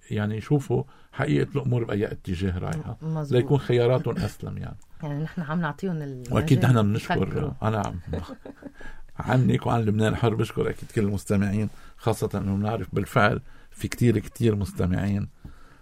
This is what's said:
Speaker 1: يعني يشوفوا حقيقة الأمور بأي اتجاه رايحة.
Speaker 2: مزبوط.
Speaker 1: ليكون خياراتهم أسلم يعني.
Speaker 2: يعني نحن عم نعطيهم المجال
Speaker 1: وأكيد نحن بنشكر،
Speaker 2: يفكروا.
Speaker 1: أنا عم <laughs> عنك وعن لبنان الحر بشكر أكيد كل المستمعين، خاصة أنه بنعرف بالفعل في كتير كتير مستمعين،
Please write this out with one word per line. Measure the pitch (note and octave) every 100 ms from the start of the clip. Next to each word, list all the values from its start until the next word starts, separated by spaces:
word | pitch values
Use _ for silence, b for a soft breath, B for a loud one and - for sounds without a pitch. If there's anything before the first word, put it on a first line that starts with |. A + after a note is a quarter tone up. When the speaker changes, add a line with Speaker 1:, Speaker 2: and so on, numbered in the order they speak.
| -
Speaker 1:
يعني | G#2+ G#2 G#2+
يشوفوا | - D3 - B2 - b b
حقيقة | - C#3 C#3+ B2+ C3+
الأمور | B2+ B2
بأي | A#2 G2+ G#2+
اتجاه | - - E2+ F#2+ F2+
رايحة. | G2 D#3 G2 A2
Speaker 2:
مزبوط. | D#3+ D#3+ D3
Speaker 1:
ليكون | B2 A#2+ C#3
خياراتهم | - B2 A#2+ B2+ A#2 -
أسلم | G2+ - G2+ G2
يعني. | F#2 - - -
Speaker 2:
يعني | D3+ C#3+
نحن | D#3 -
عم | D3 E3+
نعطيهم | D#3+ D3 F#3+ D#3+
المجال | C#3+ C3 B2+
Speaker 1:
وأكيد | A2+ D#3+ C3 B2
نحن | A#2
بنشكر، | G#2 A2 - F3
Speaker 2:
يفكروا. | F#2+ - - -
Speaker 1:
أنا | A2 G#2+
عم | - F2 -
<laughs> | - - C4 - - C#4+ - B B B -
عنك | - B2+ A#2+ B2 B2
وعن | A#2+
لبنان | G#2+ G#2 G#2+
الحر | G2 A#2 A2
بشكر | A2 - A2+
أكيد | - -
كل | A2+
المستمعين، | G2+ G2 - G2+ G2+ G#2+ G#2 - B B
خاصة | A#2+ G#2+ A2+ G2+
أنه | G2 G2
بنعرف | G#2 A2+ - G#2+
بالفعل | F#2+ - G#2 - - b b
في | - -
كتير | - B2 G#2
كتير | - - A#2 G#2
مستمعين، | G2 - F2+ F#2+ G2 G2 - - B B B B